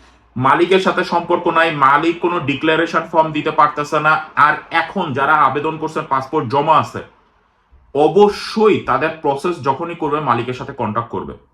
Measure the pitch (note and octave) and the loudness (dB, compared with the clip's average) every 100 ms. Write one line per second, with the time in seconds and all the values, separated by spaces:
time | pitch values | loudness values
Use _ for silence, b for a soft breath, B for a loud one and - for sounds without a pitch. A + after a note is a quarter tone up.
0 | b b b B2 C3 D3+ F3 F#3+ F#3 F3+ | b b b -2 2 4 4 2 2 -2
1 | F3+ F3 E3+ E3+ E3+ D#3+ E3 D3 C3+ D3 | -2 -2 0 0 0 2 0 4 4 4
2 | E3 E3+ F3 F3 C3+ C#3 D#3+ D#3+ E3 E3+ | 2 0 -2 -2 -4 -2 0 0 0 -2
3 | D#3+ E3 D#3 D3+ D#3 D#3 D3 - C#3+ D#3 | -2 0 0 0 -2 2 0 0 -2 0
4 | D3+ D#3 - - D3 D3 - E3 D#3+ G3 | 2 0 -2 2 2 2 -2 -4 -2 -4
5 | E3 C3+ C#3 C3+ C3 C#3+ D#3 D#3 D3+ D#3+ | -4 -2 2 4 2 0 -4 -4 -6 -6
6 | - C3+ - D#3 B2 C#3+ D#3 D3+ A#2 G2 | -4 -4 -2 -4 0 0 4 2 2 -8
7 | - _ _ _ _ _ _ _ _ C3+ | -14 _ _ _ _ _ _ _ _ 0
8 | D#3 F3 G#3 - - A3 G#3+ C3+ C3+ B2 | 2 6 4 4 -6 2 2 2 0 -2
9 | D#3 - D3 C#3 F3+ E3 C3 C3 E3+ E3 | -2 -2 -4 -2 -4 -4 -4 -4 -6 -6
10 | D3+ D3 C#3+ A#2 A#2+ B2 C3+ B2+ G#2+ A2+ | -4 -2 0 -2 -2 -8 -10 -6 -4 -4
11 | - F#2 C#2+ C2+ _ | -6 -8 -10 -14 _